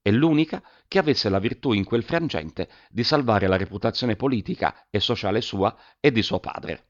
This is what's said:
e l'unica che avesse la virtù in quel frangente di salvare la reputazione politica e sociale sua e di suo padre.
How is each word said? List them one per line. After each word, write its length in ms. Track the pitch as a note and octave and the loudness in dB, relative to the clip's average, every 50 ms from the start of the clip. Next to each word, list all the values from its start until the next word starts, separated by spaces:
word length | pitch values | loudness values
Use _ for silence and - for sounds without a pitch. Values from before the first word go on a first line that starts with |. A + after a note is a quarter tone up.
e 120 | _ G2+ | _ 2
l'unica 500 | G#2 A#2+ D3+ E3 D#3 D3 D#3+ - - - - - _ _ _ | 2 4 4 4 4 2 2 0 -2 -10 -10 -16 _ _ _
che 140 | _ - F#3+ | _ 0 0
avesse 280 | F3+ D3+ C3 - - G#2+ | 2 2 0 0 2 0
la 120 | F#2+ G2 | 0 0
virtù 320 | F#2+ - - - - C#3+ | 0 -2 -4 -2 0 0
in 100 | A2 G2+ | 2 2
quel 220 | G2 - - A#2 A2 | 0 0 0 -2 -2
frangente 640 | - D#3+ E3+ E3+ C#3+ - - D#2 E2 - - F2+ - - - - _ | 0 -2 -2 -2 -2 -4 -6 -8 -8 -8 -8 -8 -8 -10 -20 -20 _
di 140 | - G2 | -4 -4
salvare 460 | A#2+ - D#3 D3 C3+ A#2 A2 G2+ G2 F#2 | -2 0 0 0 2 2 2 4 4 2
la 80 | F#2+ | 2
reputazione 580 | F#2 F#2+ - F#2+ G#2 - A2+ G#2+ - - B2 G#2+ | 0 0 -4 -8 -4 -4 -2 -2 -2 -2 -2 -2
politica 720 | - B2 C#3 C3 A2 F#2+ - F3+ - - D2 - - _ _ | -2 0 -2 0 -2 -2 -4 -6 -2 -2 -4 -4 -6 _ _
e 100 | - G#2 | -2 -2
sociale 400 | F#2 - - - - G2 G2 A2 | 0 0 -2 0 0 0 0 0
sua 360 | G2+ - - G2 F#2+ G#2+ - _ - - _ _ | -2 -4 -2 0 0 0 0 _ -20 -20 _ _
e 140 | - D3 | 2 4
di 100 | B2 A2+ | 4 4
suo 160 | G2 - F#2 F#2 | 0 0 -2 -4
padre. 460 | - - - - - E2 E2 - _ _ | -4 -6 -10 -10 -10 -10 -10 -10 _ _